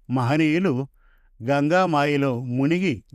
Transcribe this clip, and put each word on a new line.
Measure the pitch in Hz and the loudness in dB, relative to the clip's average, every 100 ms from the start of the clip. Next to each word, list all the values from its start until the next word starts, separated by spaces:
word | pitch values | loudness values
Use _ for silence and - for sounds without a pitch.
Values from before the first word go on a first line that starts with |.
| - | -4
మహనీయులు | 127 120 156 156 165 190 127 139 _ _ _ _ - | -2 0 2 2 2 0 -2 -6 _ _ _ _ -10
గంగామాయిలో | 113 143 147 180 180 147 147 143 139 120 | -2 0 2 2 2 2 0 0 0 -2
మునిగి | 127 123 139 180 185 104 _ | -4 -2 0 0 -2 -4 _